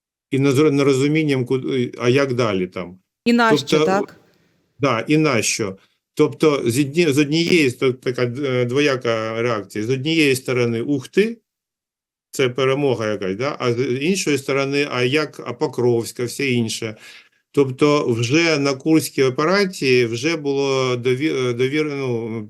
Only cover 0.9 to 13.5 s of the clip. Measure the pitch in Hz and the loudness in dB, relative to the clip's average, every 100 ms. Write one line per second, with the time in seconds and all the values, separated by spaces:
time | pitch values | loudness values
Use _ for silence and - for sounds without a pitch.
0.9 | 131 143 156 156 131 120 131 - 135 123 | 4 2 2 2 0 0 -2 -2 -2 -2
1.9 | - 120 131 139 123 117 95 90 95 85 | -2 2 2 2 0 0 0 -4 -6 -12
2.9 | 92 _ _ 240 240 233 151 131 156 156 | -14 _ _ 0 2 4 2 2 2 2
3.9 | 196 - - _ _ _ _ _ - 131 | 0 -2 -10 _ _ _ _ _ -4 -2
4.9 | 113 127 156 151 117 - - 104 95 _ | 0 2 2 2 2 0 -2 -4 -6 _
5.9 | _ _ - 151 127 160 143 127 120 139 | _ _ 0 0 2 2 2 0 0 0
6.9 | 151 170 135 143 160 170 175 135 123 139 | 2 2 2 2 2 2 2 2 2 0
7.9 | 127 135 123 123 120 139 127 123 131 147 | 0 -4 -2 -2 -2 -2 -2 0 0 0
8.9 | 123 120 113 110 113 120 110 95 104 110 | 0 -2 -2 -2 -2 -2 -2 -4 -6 -4
9.9 | 131 143 160 147 127 - 127 120 117 135 | -2 -2 2 2 2 -2 -2 0 -2 -2
10.9 | 143 - 185 220 233 _ _ _ _ _ | -4 -2 0 0 -2 _ _ _ _ _
11.9 | _ _ _ _ - 131 123 131 135 139 | _ _ _ _ -2 -2 0 0 0 0
12.9 | 113 107 104 95 95 139 | 0 -2 -4 -4 -4 -4